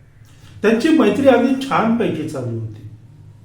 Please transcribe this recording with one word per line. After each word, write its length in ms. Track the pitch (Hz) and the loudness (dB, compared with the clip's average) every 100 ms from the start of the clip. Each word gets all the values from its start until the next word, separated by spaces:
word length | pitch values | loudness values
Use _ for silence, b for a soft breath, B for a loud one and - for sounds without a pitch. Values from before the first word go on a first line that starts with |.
| - b b b b b | -20 b b b b b
त्यांची 260 | 202 226 320 | 0 0 2
मैत्री 400 | 311 - - 269 | 4 2 4 4
अगदी 260 | 233 262 262 | 4 2 -2
छानपैकी 640 | - 165 226 233 185 - - | -2 -2 0 0 -2 -4 -8
चालू 300 | 135 117 113 | -8 -8 -8
होती 300 | 110 - - - - - - - | -10 -14 -20 -20 -20 -20 -20 -20